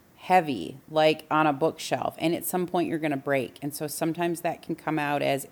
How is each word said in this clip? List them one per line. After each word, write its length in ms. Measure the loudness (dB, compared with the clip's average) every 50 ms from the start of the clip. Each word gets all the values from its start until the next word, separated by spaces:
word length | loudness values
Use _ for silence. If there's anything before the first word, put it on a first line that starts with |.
| _ _ _
heavy, 600 | -18 0 4 4 4 4 2 -4 -4 -4 -8 -10 -14 -16 -2
like 340 | 2 4 6 6 4 2 -2 0
on 160 | 2 4 4
a 60 | 4
bookshelf, 640 | 4 2 0 -2 -2 -4 -4 -4 -4 -2 -2 -6 -4 -2
and 160 | -2 -2 -2
at 100 | -2 -4
some 220 | -2 -2 -2 -2
point 220 | 0 0 0 0 0
you're 100 | -2 -2
gonna 180 | -2 -2 -2
break. 420 | -2 -2 0 0 0 0 -2 -8 -8
And 100 | -8 -8
so 140 | -6 -6 -8
sometimes 540 | -6 -4 -2 -2 -2 -2 -2 -2 -2 -2 -2
that 200 | -2 -4 -4 -4
can 140 | -6 -8 -8
come 240 | -6 -4 -4 -2 -2
out 240 | 0 0 0 0
as 240 | 0 0 0 -2 -4 -8